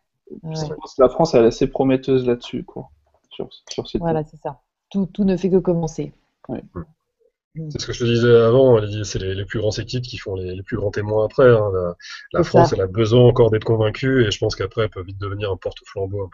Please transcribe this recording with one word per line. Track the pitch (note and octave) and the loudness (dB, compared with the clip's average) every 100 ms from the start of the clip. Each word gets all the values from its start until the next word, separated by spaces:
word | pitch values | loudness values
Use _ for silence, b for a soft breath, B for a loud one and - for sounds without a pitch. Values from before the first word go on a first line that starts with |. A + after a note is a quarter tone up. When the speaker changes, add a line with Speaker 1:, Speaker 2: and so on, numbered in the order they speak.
| _ _ _ - | _ _ _ -18
Speaker 1:
je | D#3+ | -12
Speaker 2:
Ouais. | D#3 D#3 D3+ | -10 -10 -10
Speaker 1:
pense | - - | -10 2
que | |
la | B2+ | 2
France, | - E3 | 4 2
elle | B2+ | 4
est | A#2 | 4
assez | - C3+ | 2 -2
prometteuse | - C3+ C3 C3+ C3 B2 | 0 0 0 0 0 0
là-dessus, | B2 - B2+ | -2 -6 -10
quoi, | B2 - - _ _ _ _ | -10 -14 -16 _ _ _ _
sur, | - - - - | -14 -14 -16 -12
sur | - - | -12 -8
ces | - | -6
Speaker 2:
Voilà, | E3 D#3+ | -2 -4
Speaker 1:
thèmes. | D3+ | -6
Speaker 2:
c'est | D#3 | -10
ça. | D3+ C#3 _ _ _ | -14 -14 _ _ _
Tout, | G3 F3+ | -4 -4
tout | - | -2
ne | F#3+ F3+ | 0 0
fait | F#3+ | 2
que | F#3 | 2
commencer. | F#3 E3+ D#3+ - D3 - _ _ - | 2 -2 -2 -8 -12 -14 _ _ -12
Speaker 1:
Ouais. | A#2+ - | -12 -12
Speaker 2:
Mm. | F2+ A2+ _ _ _ _ _ _ D#3+ D#3 | -16 -16 _ _ _ _ _ _ -16 -12
Speaker 3:
C'est | C#3+ | -10
ce | - | -10
que | |
je | A#2+ | -4
te | |
disais | A#2 A#2 A#2+ A#2 | 0 2 6 6
avant, | A2+ B2+ C3 A2+ | 6 6 6 4
les, | G#2 G#2+ | 2 -6
c'est | G2+ A2+ | -6 -6
les, | F#2+ | -6
les | F#2+ | -6
plus | G2+ A2+ | -6 -4
grands | G#2 | -4
sceptiques | A2 - B2 | -4 -6 -8
qui | B2 G#2 | -8 -12
font | A2+ | -10
les, | F#2+ F2+ F#2 | -8 -8 -10
les | |
plus | - G#2 | -8 -6
grands | G2+ | -4
témoins | G#2 G#2 G#2+ | -4 -2 -2
après, | G#2+ - B2+ | 0 4 6
hein. | A2+ G#2 | 6 2
La, | F#2 F2 F2 B B B | -2 -4 -8 B B B
la | - | -2
Speaker 2:
C'est | E3 | 2
Speaker 3:
France, | - E3+ | 4 4
Speaker 2:
ça. | G2+ | 2
Speaker 3:
elle | |
a | F#2+ | -2
besoin | G2+ G#2+ B2 | 0 2 6
encore | B2 A#2+ A2+ | 6 6 2
d'être | G#2+ | 2
convaincue, | - A2+ G#2+ - C3 C3 G#2 | 0 0 0 -2 0 2 0
et | |
je | - | 0
pense | A2 - | -4 -4
qu'après, | G2 A#2+ | -6 -4
elle | G#2+ | -6
peut | G2 | -6
vite | F#2 G2 | -14 -12
devenir | G2+ G2+ G#2 | -10 -6 -6
un | F#2 | -6
porte-flambeau | - - - G2+ F#2+ G2+ | -8 -12 -14 -8 -8 -6
un | F#2 | -10